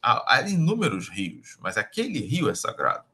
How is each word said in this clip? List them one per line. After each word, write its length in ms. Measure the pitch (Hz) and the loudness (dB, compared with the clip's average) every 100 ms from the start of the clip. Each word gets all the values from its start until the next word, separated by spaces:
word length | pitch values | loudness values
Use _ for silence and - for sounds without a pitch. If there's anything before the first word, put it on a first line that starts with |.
Há, 340 | 120 - - 131 | 4 2 4 2
há 40 | |
inúmeros 680 | 185 185 160 226 175 95 87 | 4 2 2 2 0 0 -6
rios, 480 | 98 92 - - - | -6 -6 -6 -20 -8
mas 160 | 92 107 | -4 -2
aquele 440 | 104 - 247 170 | -2 -2 -2 -4
rio 300 | 95 165 127 | -2 0 0
é 60 | 87 | 0
sagrado 480 | - - 69 - - | -4 0 0 0 -8